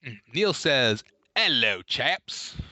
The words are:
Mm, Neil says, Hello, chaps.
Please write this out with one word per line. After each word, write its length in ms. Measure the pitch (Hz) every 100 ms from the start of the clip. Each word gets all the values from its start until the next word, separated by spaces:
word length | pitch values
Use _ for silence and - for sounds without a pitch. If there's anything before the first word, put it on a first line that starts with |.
| 143
Mm, 140 | 107 _
Neil 200 | 127 208
says, 500 | 165 - 139 123 107 - _ _ -
Hello, 460 | 220 143 113 95
chaps. 720 | 92 - 127 185 - - - - -